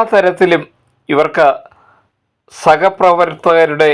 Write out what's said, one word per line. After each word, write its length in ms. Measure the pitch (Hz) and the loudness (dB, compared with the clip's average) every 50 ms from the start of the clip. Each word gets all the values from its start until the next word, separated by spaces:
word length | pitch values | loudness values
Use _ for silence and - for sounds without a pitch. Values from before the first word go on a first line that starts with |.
| 226 | 2
തരത്തിലും 580 | 226 220 202 185 180 180 - 190 180 170 156 151 - _ _ _ _ _ _ _ - | 2 0 0 0 0 0 0 0 0 0 -2 -4 -8 _ _ _ _ _ _ _ -4
ഇവർക്ക് 380 | 143 139 156 156 - 175 156 139 - - - - _ _ _ _ _ _ _ _ _ _ _ _ _ _ _ _ - | -2 -2 -2 0 0 0 0 0 0 -2 -8 -20 _ _ _ _ _ _ _ _ _ _ _ _ _ _ _ _ -14
സഹപ്രവർത്തകരുടെ 1400 | - - 165 156 151 180 190 190 - 190 180 175 170 175 160 156 - - 175 165 165 165 151 147 147 156 151 | -2 0 0 2 2 0 -2 -2 0 0 0 2 0 -2 -4 -4 -4 -2 0 2 2 2 0 0 0 0 0